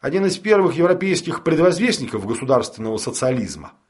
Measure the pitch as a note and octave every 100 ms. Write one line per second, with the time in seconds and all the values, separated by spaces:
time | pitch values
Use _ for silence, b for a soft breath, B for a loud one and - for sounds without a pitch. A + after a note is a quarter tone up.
0 | C#3 F3 G3 F3+ G#3 G#3 F#3 C#3 E3+ F3
1 | F#3+ F3+ - - - D#3+ F3 E3 A#3+ G3+
2 | C3 A2 G2 A#2 C3 C3 A#2+ - A2 A2
3 | A#2 A#2+ B2+ B2+ G2 D#2 - _ _